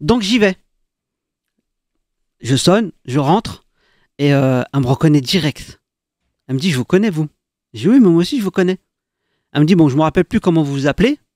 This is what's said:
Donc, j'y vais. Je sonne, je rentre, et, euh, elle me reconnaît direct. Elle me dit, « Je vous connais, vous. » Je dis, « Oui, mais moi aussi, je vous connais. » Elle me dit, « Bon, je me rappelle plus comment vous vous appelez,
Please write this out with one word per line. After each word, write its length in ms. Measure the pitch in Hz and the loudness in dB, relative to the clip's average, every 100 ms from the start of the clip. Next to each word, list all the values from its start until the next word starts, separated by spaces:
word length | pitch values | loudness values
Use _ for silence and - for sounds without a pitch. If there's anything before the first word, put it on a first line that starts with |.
Donc, 220 | 151 240 | -2 0
j'y 160 | 196 240 | 0 2
vais. 180 | 202 185 _ _ _ _ _ _ _ _ _ _ _ _ _ _ _ _ _ _ | 2 0 _ _ _ _ _ _ _ _ _ _ _ _ _ _ _ _ _ _
Je 160 | 110 135 | -4 0
sonne, 360 | - 202 202 - | 2 2 0 -8
je 140 | - 131 | -6 -2
rentre, 460 | 139 196 156 87 _ _ _ _ _ - | 0 0 -2 -12 _ _ _ _ _ -4
et, 140 | 143 | 0
euh, 300 | 139 131 127 - | 2 0 -2 -2
elle 80 | 139 | -2
me 60 | 139 | -2
reconnaît 340 | 135 160 147 | 0 2 2
direct. 600 | 123 185 147 - - - _ _ _ _ _ _ - | 0 -2 -2 -6 -14 -20 _ _ _ _ _ _ -10
Elle 80 | |
me 60 | 131 | -4
dit, « 100 | 180 | -2
Je 40 | 131 | -2
vous 80 | |
connais, 260 | 120 185 220 | 0 0 0
vous. » 180 | 156 156 - _ _ _ | -2 -6 -10 _ _ _
Je 60 | 110 | -6
dis, « 80 | 143 | 2
Oui, 120 | 269 | 4
mais 80 | 202 | 4
moi 120 | 165 | 4
aussi, 180 | 180 285 | 0 -4
je 60 | |
vous 60 | 190 | -4
connais. » 280 | - 180 185 _ _ _ _ _ _ _ | -2 -2 -4 _ _ _ _ _ _ _
Elle 100 | 135 | -2
me 40 | 151 | 2
dit, « 80 | 185 | 2
Bon, 120 | 151 | 2
je 80 | 135 | 2
me 60 | |
rappelle 220 | 156 190 | 0 0
plus 160 | 170 226 | -2 -2
comment 220 | 180 160 | 0 0
vous 100 | 143 | -2
vous 140 | 139 139 | -2 -4
appelez, 320 | 135 233 294 _ | 0 -2 -2 _